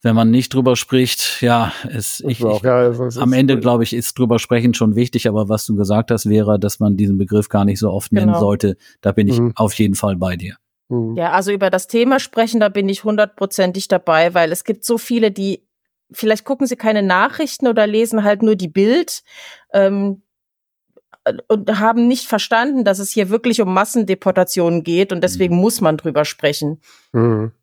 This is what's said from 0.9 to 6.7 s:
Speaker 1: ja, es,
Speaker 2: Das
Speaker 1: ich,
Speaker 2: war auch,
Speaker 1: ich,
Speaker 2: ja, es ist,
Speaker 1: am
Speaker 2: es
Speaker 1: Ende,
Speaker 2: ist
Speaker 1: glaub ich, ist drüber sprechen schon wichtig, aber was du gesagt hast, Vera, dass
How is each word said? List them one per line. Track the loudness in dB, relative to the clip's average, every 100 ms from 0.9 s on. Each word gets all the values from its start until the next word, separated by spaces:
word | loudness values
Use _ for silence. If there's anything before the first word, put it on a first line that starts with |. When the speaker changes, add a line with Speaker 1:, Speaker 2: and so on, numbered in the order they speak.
| 0 0 -2 -6 -2
Speaker 1:
ja, | 0 2 0 -6 -10
es, | -8 -8 -6
Speaker 2:
Das | -6
Speaker 1:
ich, | -2
Speaker 2:
war | 0
auch, | 0
Speaker 1:
ich, |
Speaker 2:
ja, | 2 2 2
es | 0
ist, | -6 -2
Speaker 1:
am | 0
Speaker 2:
es | 2
Speaker 1:
Ende, | 2
Speaker 2:
ist | 2
Speaker 1:
glaub | 2 0
ich, | 0
ist | -4 -6 -2
drüber | 0 0
sprechen | 0 0 2
schon | 2 0
wichtig, | 2 0 0 0
aber | -2 -2
was | -2 -2
du |
gesagt | -2 0 0 0
hast, | -2 2
Vera, | 2 2 0
dass | 0